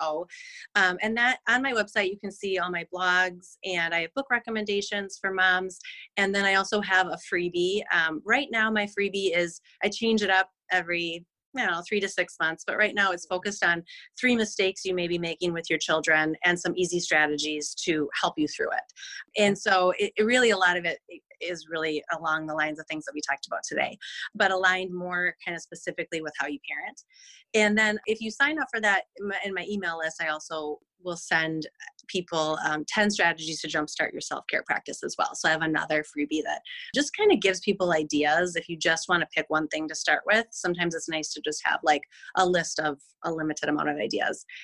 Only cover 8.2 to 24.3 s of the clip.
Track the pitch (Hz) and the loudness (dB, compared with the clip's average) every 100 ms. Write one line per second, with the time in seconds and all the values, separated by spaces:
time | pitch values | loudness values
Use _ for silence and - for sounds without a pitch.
8.2 | 202 254 262 226 220 214 208 202 202 196 | 0 0 0 0 2 2 -2 -2 -2 0
9.2 | 190 170 170 - - _ 208 208 226 220 | 0 2 0 -4 -20 _ -4 0 2 2
10.2 | 196 190 190 _ _ 185 170 175 170 170 | 4 2 2 _ _ -2 0 -2 -2 -6
11.2 | 175 _ _ 262 208 170 175 208 196 - | -12 _ _ -4 -2 -2 -2 -2 0 -2
12.2 | 180 - 160 165 - - 208 208 196 175 | -4 0 -2 -2 -4 0 2 2 2 0
13.2 | - 185 202 202 180 170 170 - - - | -2 -2 -2 0 0 0 -4 -16 -20 -2
14.2 | 254 240 214 - 190 190 185 180 170 170 | 2 4 2 0 0 0 -2 -2 0 -2
15.2 | 170 160 180 170 165 160 - 160 160 156 | -2 -2 -2 -2 0 -2 2 2 4 4
16.2 | 156 156 175 175 180 170 180 175 - 156 | 4 2 2 2 0 0 0 0 2 2
17.2 | 151 147 151 151 147 - 180 156 143 - | 2 0 -2 -4 -6 -4 -2 0 0 0
18.2 | 170 160 151 - - - - - - - | -2 0 -2 0 -2 -2 -6 -16 -16 -16
19.2 | - 214 202 196 214 190 180 - 202 - | -6 2 4 4 2 4 4 2 -2 2
20.2 | 214 254 240 190 180 175 170 143 - 175 | 4 6 6 6 4 4 -2 -4 -10 -20
21.2 | _ - 170 170 156 165 160 151 - 160 | _ -10 -6 -6 -6 -2 0 -2 -4 -4
22.2 | 165 160 156 156 156 151 156 156 - 151 | -2 -2 -2 -2 -2 -4 -8 -10 -8 -8
23.2 | 151 143 - - - 156 135 208 - - | -4 -6 -4 -8 -4 -2 -2 -4 -14 -12
24.2 | - | -12